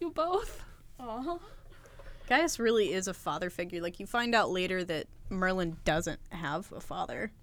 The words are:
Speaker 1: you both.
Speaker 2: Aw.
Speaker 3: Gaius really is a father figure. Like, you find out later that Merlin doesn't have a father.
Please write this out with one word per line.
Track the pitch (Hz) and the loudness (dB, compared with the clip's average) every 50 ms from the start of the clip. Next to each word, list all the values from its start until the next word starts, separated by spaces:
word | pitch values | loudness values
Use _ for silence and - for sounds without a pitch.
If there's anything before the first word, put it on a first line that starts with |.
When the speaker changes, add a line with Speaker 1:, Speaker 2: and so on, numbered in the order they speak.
Speaker 1:
you | 349 339 | -4 -2
both. | 311 - 311 349 359 403 453 - - - - - - - - - - - | 0 0 2 2 2 2 0 -2 -6 -10 -12 -14 -16 -18 -18 -18 -16 -12
Speaker 2:
Aw. | 254 233 220 233 262 302 349 339 370 427 - - - - - - - - - - - - - - - - | -8 -8 -6 -4 -4 -4 -4 -4 -6 -12 -16 -18 -18 -18 -18 -18 -20 -18 -18 -16 -14 -14 -14 -14 0 4
Speaker 3:
Gaius | 247 277 330 320 - - | 6 6 6 4 4 4
really | 226 226 220 226 208 170 160 | 4 6 6 6 6 4 4
is | 190 185 190 | 2 0 -2
a | 180 | -4
father | - - 175 147 156 180 180 | -4 -2 -2 -2 0 -2 -2
figure. | - - 175 175 175 175 | -2 -4 -4 -4 -4 -4
Like, | 170 175 180 - | -4 -4 -4 -6
you | 196 | -6
find | 202 - 240 233 240 233 | -2 0 0 2 4 6
out | 226 196 120 | 6 6 4
later | 180 185 180 185 185 185 180 | 4 2 2 2 0 0 0
that | 170 165 151 - - - - - - | 0 -2 -2 -4 -6 -10 -14 -10 -6
Merlin | 202 185 185 185 190 185 180 165 165 - - | -2 0 2 2 4 2 2 0 -2 0 2
doesn't | - 151 160 175 170 151 - - - | 2 2 2 2 0 -4 -6 -8 -10
have | - 170 170 143 147 165 196 - - | -8 -6 -4 -2 -2 -4 -4 -8 -10
a | - | -12
father. | - - 139 180 180 - 120 - - 214 - - | -10 -8 -4 -4 -4 -4 -2 -4 -4 -6 -6 -12